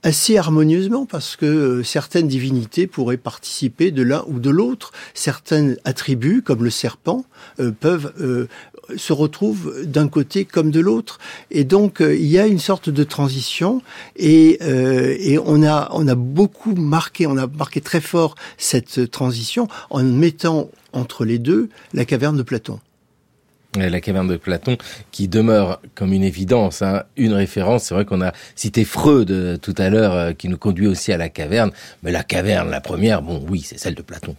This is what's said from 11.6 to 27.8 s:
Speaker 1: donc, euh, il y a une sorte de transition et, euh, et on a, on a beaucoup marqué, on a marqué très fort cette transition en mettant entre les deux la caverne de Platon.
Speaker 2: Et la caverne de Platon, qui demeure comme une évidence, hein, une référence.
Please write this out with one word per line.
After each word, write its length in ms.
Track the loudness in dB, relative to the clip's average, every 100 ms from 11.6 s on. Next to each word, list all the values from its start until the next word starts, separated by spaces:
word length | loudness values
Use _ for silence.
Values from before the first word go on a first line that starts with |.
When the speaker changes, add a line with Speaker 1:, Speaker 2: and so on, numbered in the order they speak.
Speaker 1:
donc, 360 | 2 4 2 2
euh, 140 | 2
il 140 | 2 4
y 100 | 4
a 80 | 4
une 140 | 2
sorte 280 | 0 -2 -2
de 140 | 0
transition 800 | 0 0 -2 -2 -6 -2 -2 -2 -6 -20 -20 -2
et, 420 | 6 8 8 6
euh, 540 | 2 2 2 2 2 0
et 180 | 2 0
on 280 | 4 4
a, 240 | 6 4 0
on 140 | -2 0
a 80 |
beaucoup 600 | 0 0 2 2 2 -4 -2
marqué, 500 | 0 0 -2 -2 0
on 100 | 0
a 120 | -4
marqué 320 | -6 -6 -6
très 200 | -4 -4
fort 360 | -2 0 0 -2 -20 -10
cette 540 | -2 -2 -2 -4 -4
transition 560 | -2 -4 -2 -4 -4 -4 -6 -8
en 140 | -2
mettant 680 | 2 4 2 2 -2 -2 -4 -12 _
entre 320 | -8 -8 -4
les 160 | -2 -2
deux 300 | 0 0 0 -8 -10
la 120 | -6
caverne 320 | -2 0 0 -2
de 80 |
Platon. 340 | -2 -6 -6 -16 _ _ _ _ _ _ _ _ _ -4
Speaker 2:
Et 120 | -2
la 100 | -2
caverne 280 | -2 -2 0
de 80 | -2
Platon, 400 | -2 -4 -2 -4 -6 -20 -20
qui 160 | -6 -2
demeure 540 | 2 4 4 2 -2 -10
comme 200 | -6 0
une 100 | 2
évidence, 560 | 0 -2 0 2 2 -2
hein, 220 | -2 -2 -4 -2
une 160 | 0
référence. 500 | 2 0 -2 0 0